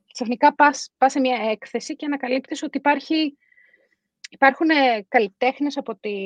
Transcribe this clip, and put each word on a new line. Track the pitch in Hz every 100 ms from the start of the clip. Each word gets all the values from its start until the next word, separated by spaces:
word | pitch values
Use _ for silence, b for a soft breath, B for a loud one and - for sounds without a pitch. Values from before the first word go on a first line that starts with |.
| _
Ξαφνικά | - 226 240 294
πας, | 285 294 285 - _
πας | 262
σε | 285
μια | 254 240 220
έκθεση | 214 - 233 - 302
και | 302
ανακαλύπτεις | 285 247 262 - 302
ότι | 302 285
υπάρχει, | 285 285 - 320 302 285 _ _ _ _ _ _ _ _ -
υπάρχουν, | - 269 269 320
ε, | 302 262 226 202
καλλιτέχνες | - 202 - 247 - 285 277
από | 262 214
τη, | 214 202